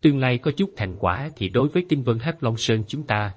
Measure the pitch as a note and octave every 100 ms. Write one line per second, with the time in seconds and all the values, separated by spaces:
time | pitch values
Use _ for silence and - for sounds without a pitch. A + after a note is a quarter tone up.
0 | D#3 C#3 C3 B2 D#3 - G3 - G2 F#2
1 | F#2 F#2 D3 - F#2 G#2+ C#3+ F3+ F3+ D3
2 | B2 A#2 B2+ E3 B2 A2+ - A2 G#2 C3+
3 | D3+ G#2+ G#2